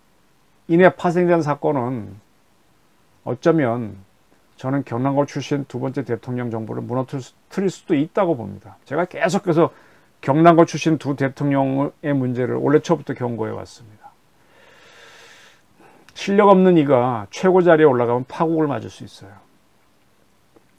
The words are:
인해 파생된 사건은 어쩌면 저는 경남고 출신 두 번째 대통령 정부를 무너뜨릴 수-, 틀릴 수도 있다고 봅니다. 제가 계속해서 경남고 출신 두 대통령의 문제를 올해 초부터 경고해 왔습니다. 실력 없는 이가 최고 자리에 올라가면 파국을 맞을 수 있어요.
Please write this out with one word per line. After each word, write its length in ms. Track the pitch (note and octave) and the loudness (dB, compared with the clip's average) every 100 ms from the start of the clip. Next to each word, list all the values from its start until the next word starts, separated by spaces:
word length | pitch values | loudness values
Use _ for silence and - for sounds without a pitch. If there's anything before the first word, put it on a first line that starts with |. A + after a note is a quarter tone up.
| _ _ _ _ _ _ - | _ _ _ _ _ _ 0
인해 260 | E3+ F3+ | 4 4
파생된 460 | - F3+ F3 F3 E3+ | 4 -2 0 2 2
사건은 760 | D3 C#3 D#3 C#3+ A#2+ B2+ G2 G2+ _ _ _ _ _ _ _ _ _ _ | 0 -2 -2 -2 -4 -6 -10 -18 _ _ _ _ _ _ _ _ _ _
어쩌면 720 | B2 B2 E3 D#3+ B2 A#2+ G#2+ G2 - _ _ _ _ _ | -10 -2 0 2 0 -2 -6 -12 -20 _ _ _ _ _
저는 280 | C3 C#3 | -6 -6
경남고 400 | C3+ A#2 C#3 C#3 | -4 -4 -2 -2
출신 400 | C#3 C#3+ C3 C#3+ C3+ | -2 -6 -6 -6 -6
두 140 | B2 | -8
번째 240 | C3 C3+ | -8 -8
대통령 460 | A#2 A2+ - B2 A#2+ | -6 -8 -6 -8 -6
정부를 320 | A2 A2 A#2+ | -8 -8 -10
무너뜨릴 400 | A2+ B2+ B2+ C#3 | -6 -6 -6 -10
수-, 120 | - _ _ | -12 _ _
틀릴 220 | - F#3+ | -4 -4
수도 240 | - - | -6 -2
있다고 420 | D3 D#3 G#3+ F3+ C3+ | -2 0 -2 -2 -2
봅니다. 400 | G2+ G2 G2+ - | -6 -14 -18 -20
제가 220 | _ D3 F3+ | _ -6 -6
계속해서 640 | C#3 E3+ F#3+ F3 D#3+ D3 - _ _ _ _ | -4 -2 -2 0 2 0 -2 _ _ _ _
경남고 440 | - D3 E3+ E3 | -2 4 6 6
출신 340 | E3 D3+ E3 D#3 | 4 0 -2 -2
두 180 | C3+ C#3 | -2 -4
대통령의 760 | C3+ - C#3+ C#3 C3+ C3+ D3 - D3+ | -4 -2 -2 0 0 -2 -4 -6 -4
문제를 420 | C#3 B2+ B2 B2 A#2+ | -2 -2 -2 -4 -2
올해 240 | C3+ D3 | 2 2
초부터 340 | - D#3 - | 2 -2 -4
경고해 380 | - B2 A2+ G#2+ | -8 -6 -6 -8
왔습니다. 580 | G#2 F#2+ - A2 G#2+ - _ _ _ _ _ _ _ - - - - - - - _ _ _ _ _ _ | -10 -14 -20 -20 -20 -20 _ _ _ _ _ _ _ -20 -20 -20 -20 -20 -20 -20 _ _ _ _ _ _
실력 340 | - - G3+ G3+ | -10 0 4 6
없는 300 | F#3 F#3 E3+ | 6 6 4
이가 480 | C#3+ B2+ B2 A2+ G2+ | 4 2 2 -4 -8
최고 320 | - F#3+ F#3 | -2 2 4
자리에 220 | F3 D#3+ | 4 6
올라가면 400 | D#3 B2 A#2+ B2 B2+ | 4 4 0 -2 -4
파국을 400 | - E3 D#3+ D3 | -4 -2 0 -2
맞을 240 | A#2 G#2+ | -4 -10
수 140 | - | -16
있어요. 260 | A2+ - G2+ G2+ _ _ _ _ _ _ _ _ _ _ _ _ _ | -20 -20 -20 -20 _ _ _ _ _ _ _ _ _ _ _ _ _